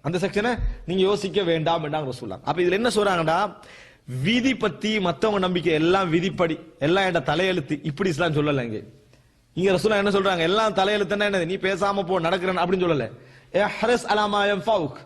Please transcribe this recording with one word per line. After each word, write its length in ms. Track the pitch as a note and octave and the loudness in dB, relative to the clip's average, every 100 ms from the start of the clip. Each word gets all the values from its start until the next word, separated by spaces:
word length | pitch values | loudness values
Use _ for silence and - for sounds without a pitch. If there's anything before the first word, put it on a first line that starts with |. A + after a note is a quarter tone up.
அந்த 160 | - F3 | -4 -2
செக்ஷனை 400 | F#3 G3+ A#3 A#3 - - - | -2 0 -2 -2 -2 -4 -4
நீங்க 160 | F#3 | 0
யோசிக்க 400 | F#3+ G3+ F#3+ F3 | 2 2 0 -2
வேண்டாம் 420 | F3 E3 D#3 E3 | 0 0 0 0
என்றாங்க 240 | D3+ D#3 C#3 B2+ | -2 -4 -6 -8
ரசூலுல்லாஹ். 240 | A2+ F#2 | -10 -8
அப்ப 200 | - D3 | -4 0
இதுல 80 | F3 | 2
என்ன 180 | F#3+ A#3+ | 2 0
சொல்றாங்கடா, 680 | G#3 G3+ F3+ D#3 E3+ G3+ - - - - - - B2+ | 2 2 2 2 0 -2 -6 -20 -20 -20 -20 -12 -4
விதி 320 | D3+ A#3+ B3+ | 0 2 2
பத்தி 460 | A#3+ G#3+ - G#3+ G#3+ | 0 -2 -2 -2 0
மத்தவங்க 400 | F3+ E3 A3 G3+ | 0 0 0 2
நம்பிக்கை 320 | F#3 F3 E3 | 0 0 2
எல்லாம் 380 | D#3 E3 F#3+ F#3 | 2 4 2 2
விதிப்படி, 480 | E3 F3+ C#3 E3 D#3 - - | 0 0 0 -2 -2 -10 -4
எல்லாம் 260 | D3 F#3+ | 0 2
என்கிட்ட 240 | F#3+ E3+ D3+ | 2 0 0
தலையெழுத்து, 520 | D#3 F#3+ F3+ C3+ D3+ | 0 0 0 -4 -6
இப்படி 260 | D#3+ C#3 E3 | -6 -2 -2
இஸ்லாம் 260 | D3+ F3 | 0 0
சொல்லல. 280 | D3+ D3 C#3 | 2 0 0
இங்க, 200 | A#2+ G#2+ G#2 - _ _ _ _ _ | -2 -8 -10 -20 _ _ _ _ _
இங்க 180 | - F#3+ | -2 2
ரசூலுல்லாஹ் 320 | F#3 G#3+ G#3 | 2 2 2
என்ன 60 | G3+ | 2
சொல்றாங்க, 280 | G3 F#3+ F3+ | 2 2 0
எல்லாம் 360 | E3 G#3 A3 | 2 2 2
தலையெழுத்துன்னா 520 | F#3+ F#3+ G#3+ F#3 G3+ G#3 | 2 0 0 0 0 0
என்னது, 160 | G3 | 0
நீ 120 | E3 F#3 | -2 -2
பேசாம 500 | F#3 F#3+ G3 G3 F3+ | -2 0 0 -2 -2
போ, 140 | F#3 | 0
நடக்கிறேன் 400 | E3 F#3 F#3 F3+ | 0 0 0 0
அப்படின்னு 260 | F3 F#3+ F3+ | 0 2 2
சொல்லல. 240 | D3+ A2 - - - - | 0 -2 -10 -20 -20 -4
இஹ்ரிஸ் 540 | E3+ G3+ - A3+ A#3+ - | 0 0 0 0 0 2
அலா 200 | G#3 G#3 | 0 2
மா 160 | G3+ | 0
யன்ஃபவுக் 520 | G3+ G3+ A3 G#3+ D3 - | 0 0 0 0 0 -8